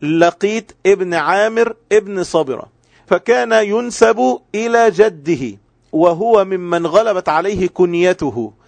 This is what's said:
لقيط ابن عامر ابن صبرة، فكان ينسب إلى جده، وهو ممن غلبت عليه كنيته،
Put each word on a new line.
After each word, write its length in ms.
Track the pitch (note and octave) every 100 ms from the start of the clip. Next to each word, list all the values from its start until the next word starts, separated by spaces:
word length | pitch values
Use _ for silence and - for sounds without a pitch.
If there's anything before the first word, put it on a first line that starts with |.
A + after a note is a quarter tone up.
لقيط 640 | D3 E3 E3+ - G3+ A3 G#3+ - F#3
ابن 280 | G3 F#3
عامر 640 | E3 D3+ F#3+ A3 A3+ A#3 - -
ابن 320 | G#3+ G3 F#3+
صبرة، 440 | E3+ E3 C#3 A2+ - _ _ _ -
فكان 440 | F3+ - B3 A#3+
ينسب 880 | A3 G#3 A3 A#3+ - A3+ A3+ B3+ A#3+ - G#3
إلى 360 | A#3 A#3 A3+
جده، 680 | F3 G#3+ D#3+ C#3+ D3 B2 G2+ _ _ -
وهو 540 | - F3 E3+ A3+ G#3+ F#3+
ممن 400 | F#3 F3 E3+ E3+
غلبت 440 | F#3+ A3+ F#3 F3+
عليه 380 | D#3 F#3+ F#3+ F3+
كنيته، 880 | - F3+ E3+ F3+ F3+ D3 A2+ G#2+ _